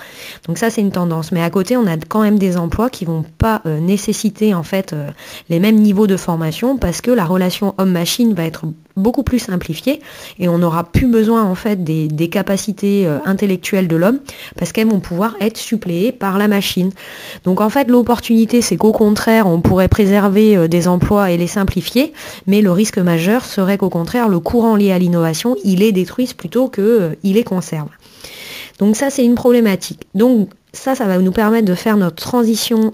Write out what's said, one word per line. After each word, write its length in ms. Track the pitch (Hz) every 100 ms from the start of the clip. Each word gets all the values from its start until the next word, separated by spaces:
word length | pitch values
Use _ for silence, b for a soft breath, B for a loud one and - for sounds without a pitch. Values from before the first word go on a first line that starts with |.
| B B B B -
Donc 120 | 165
ça, 120 | 226
c'est 100 | 226
une 120 | 202
tendance. 400 | 185 175 160 160
Mais 100 | 175
à 80 | 170
côté, 260 | 190 185 247
on 120 | 214
a 80 | 160
quand 260 | - 214
même 160 | 214 208
des 180 | 190 180
emplois 320 | 170 - 247
qui 160 | -
vont 200 | 165 160 156 -
pas, 240 | 226 220 160
euh, 140 | 151
nécessiter 720 | 170 202 - 202 214 - 214
en 80 | 180
fait, 300 | 156 190 190
euh, 160 | 151 143 147 B B -
les 100 | 165
mêmes 220 | 202 220
niveaux 260 | 214 190 214
de 100 | 185
formation 600 | - 165 160 156 240 269
parce 240 | 175 165
que 100 | -
la 140 | 247
relation 500 | 165 185 180 - 196 -
homme-machine 560 | 190 175 170 - 233
va 100 | 185
être 220 | 165 156 160 156 _
beaucoup 300 | - 202 254
plus 160 | - 247
simplifiée 640 | 226 180 - 156 - 311 B B B -
et 100 | 180
on 100 | 170
n'aura 260 | 175 165
plus 240 | 170 - 254
besoin 340 | 226 214 226
en 120 | 208 180
fait 260 | 226 202
des, 240 | 160 160 156
des 220 | 151 170
capacités, 800 | 202 190 190 - 196 202 202 180
euh, 100 | 147
intellectuelles 640 | - 190 208 180 - 196 185
de 80 | 165
l'homme 240 | 180 269 B B B -
parce 140 | 175
qu'elles 180 | - 220
vont 120 | 202
pouvoir 340 | - 175 220 208
être 160 | 208 220
suppléées 560 | - 214 180 170 220
par 260 | 254 196 190
la 80 | 208
machine. 440 | 202 196 - 185 185 B B B B
Donc 160 | 180 185
en 100 | 214
fait 180 | 277 247
l'opportunité 720 | 247 233 240 - 226 220 240
c'est 160 | - 180
qu'au 160 | 214
contraire 540 | 220 214 214 - 226 196
on 160 | 170
pourrait 260 | - 185 185
préserver, 720 | - 196 202 202 196 220 202
euh, 100 | 165
des 200 | 175 170
emplois 420 | 180 - 208 196
et 80 | 170
les 80 | 175
simplifier, 680 | 208 190 180 - 233 302 B B B -
mais 140 | 202
le 100 | 202
risque 280 | 175 214 -
majeur 480 | 175 165 175 233 -
serait 320 | - 190 202
qu'au 100 | 190
contraire 400 | 175 165 247 226
le 120 | 175
courant 360 | 165 240 226 214
lié 160 | 202
à 60 | 180
l'innovation 580 | 180 175 165 160 233 403
il 140 | 269 180
les 140 | 220
détruise 420 | 185 180 - 254
plutôt 340 | - 165 233 262
que, 140 | 226
euh, 320 | 202 233 170 160
il 140 | 196 196
les 80 |
conserve. 440 | 240 185 165 160 147 - B B B B B B B -
Donc 160 | 202
ça 140 | 214 277
c'est 160 | 277
une 120 | 240 240
problématique. 720 | 247 240 226 185 - - -
Donc 360 | 190 240 240 185 - _
ça, 200 | - 262
ça 120 | 269 214
va 100 | 185
nous 160 | 185
permettre 320 | 180 214 226
de 100 | 208
faire 220 | 180 226 208
notre 200 | 180 160
transition, 760 | - 247 226 214 - 226 220